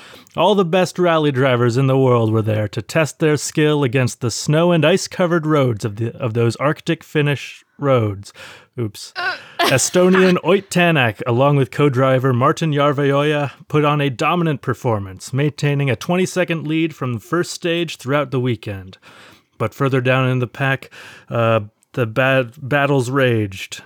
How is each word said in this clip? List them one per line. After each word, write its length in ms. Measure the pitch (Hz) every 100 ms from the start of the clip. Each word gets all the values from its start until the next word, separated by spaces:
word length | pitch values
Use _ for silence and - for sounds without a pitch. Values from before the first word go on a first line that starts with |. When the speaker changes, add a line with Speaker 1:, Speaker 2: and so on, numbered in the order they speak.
| - - - -
Speaker 1:
All 180 | 180
the 100 | 202
best 340 | 175 185 180 -
rally 340 | 175 160 147
drivers 440 | 131 139 120 120 117
in 100 | 135
the 100 | 135
world 320 | 131 120 113
were 100 | 110
there 260 | 107 107 104
to 120 | -
test 380 | - 165 151 -
their 180 | 160 151
skill 460 | - - 151 147
against 380 | 135 131 120 -
the 100 | 120
snow 400 | - - 151 175
and 140 | 170
ice-covered 600 | 147 190 - - 175 170 151
roads 380 | 151 131 107
of 120 | 117 101
the, 180 | 113 -
of 180 | 120
those 200 | 113 117 110
Arctic 460 | 139 156 - 160
Finnish 600 | - 156 147 139 - - _ -
roads. 540 | 139 127 107 98 98 - - - _ -
Oops. 340 | 110 - - -
Speaker 2:
Uh. 200 | 370 294 -
<laughs> 100 | -
Speaker 1:
Estonian 760 | 339 131 - 185 185 190 185 180
Ott 260 | 156 196 -
Tänak, 500 | 175 175 160 117 - -
along 300 | 120 139 143
with 140 | 131
co-driver 600 | - 147 123 135 131 135
Martin 380 | 120 139 170 165
Järveoja, 800 | 143 143 139 139 139 147 147 139 - -
put 180 | 151
on 160 | 147 143
a 80 | 143
dominant 520 | 117 156 175 165 139
performance, 680 | - 120 131 107 98 95 -
maintaining 580 | 127 147 - 147 143 139
a 60 | -
twenty-second 680 | - 175 180 185 175 160 147
lead 280 | 160 165
from 200 | 147 127
the 60 | 117
first 300 | - 170 175
stage 460 | - 175 170 170 -
throughout 340 | 123 147 135
the 80 | 131
weekend. 580 | 127 110 - 98 95 - - - - - _ -
But 160 | 110
further 260 | - 139 135
down 260 | 127 131 131
in 100 | 127
the 80 | 123
pack, 440 | - 135 135 - - - - -
uh, 300 | 120 113 113 107 _ _
the 120 | - 113
bad 460 | 107 131 135 117 -
battles 480 | 127 143 139 139 120
raged. 760 | 139 127 113 104 98 - -